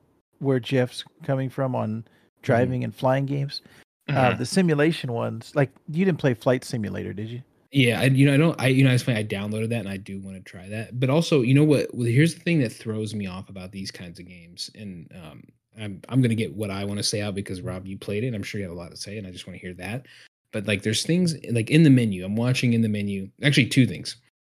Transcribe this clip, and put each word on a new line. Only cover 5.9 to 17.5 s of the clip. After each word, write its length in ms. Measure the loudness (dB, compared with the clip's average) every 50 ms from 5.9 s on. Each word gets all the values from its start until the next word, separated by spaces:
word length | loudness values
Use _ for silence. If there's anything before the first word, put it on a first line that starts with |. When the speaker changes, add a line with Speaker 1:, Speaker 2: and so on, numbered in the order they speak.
Speaker 1:
you 140 | -2 0 2
didn't 140 | 2 2 2
play 120 | 2 0 0
Flight 280 | 2 2 2 2 0 0
Simulator, 480 | -4 -6 -4 -4 -4 -6 -6 -8 -8
did 160 | -8 -8 -10 -10
you? 140 | -10 -14 -16 _ _ _ _ _
Speaker 2:
Yeah, 280 | 2 4 4 4 4 2
I, 40 | 2
you 200 | 4 6 6 6
know, 100 | 6 6
I 20 |
don't, 240 | 6 4 4 2 2
I, 80 | 0 2
you 160 | 4 6 6
know, 80 | 6
it's 100 | 6 4
funny, 160 | 2 0 -2 -2
I 60 | -2
downloaded 460 | -4 -4 -4 -4 -4 -4 -4 -2 -2
that 100 | -4 -4
and 80 | -4 -6
I 80 | -8
do 240 | -10 -10 -10 -12 -12
wanna 200 | -12 -12 -14 -16
try 260 | -16 -18 -18 -18 -14 -12
that. 320 | -10 -10 -10 -8 -4 -2
But 100 | 0 2
also, 320 | 2 2 2 4 4 4
you 120 | 4 6 6
know 100 | 6 6
what? 280 | 6 4 4 2 -2
Well, 140 | -4 -4 -2
here's 280 | 2 4 4 4 4 2
the 60 | -2
thing 200 | -2 0 2 2
that 100 | 2 0
throws 440 | -2 -6 -8 -6 -6 -4 -4 -6 -6
me 100 | -6 -8
off 220 | -8 -8 -10 -14 -14
about 240 | -14 -16 -14 -14
these 180 | -12 -12 -12 -12
kinds 300 | -12 -14 -16 -16 -16 -18
of 60 | -18 -20
games, 420 | -20 -20 -20 -20 -16 -14 -14 -14 -14
and, 340 | -14 -14 -14 -14 -14 -16 -18 -18 -18
um, 220 | -18 -18 -20 -20 -20 -20 _ _ _ _ _
I'm, 240 | -12 -12 -12 -12 -12 -10 -2
I'm 140 | 0 2
gonna 140 | 2 2 2
get 180 | 0 -2 -4 -6
what 160 | -6 -6 -6
I 140 | -6 -6 -6
wanna 180 | -6 -4 -4
say 180 | -4 -4 -4 -4
out 140 | -4 -4 -6
because, 280 | -6 -8 -8